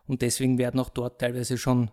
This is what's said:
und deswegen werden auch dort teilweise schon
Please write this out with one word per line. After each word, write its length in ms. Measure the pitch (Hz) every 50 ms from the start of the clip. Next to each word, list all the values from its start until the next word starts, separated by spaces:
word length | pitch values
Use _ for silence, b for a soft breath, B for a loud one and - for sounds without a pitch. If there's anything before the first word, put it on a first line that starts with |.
| b
und 160 | - 139 123
deswegen 360 | 127 120 - - 131 127 127 123
werden 240 | 123 123 123 131
auch 80 | 127 -
dort 320 | - - 120 123 - -
teilweise 360 | 127 120 123 127 123 - 127 120
schon 320 | - 135 127 123 120 107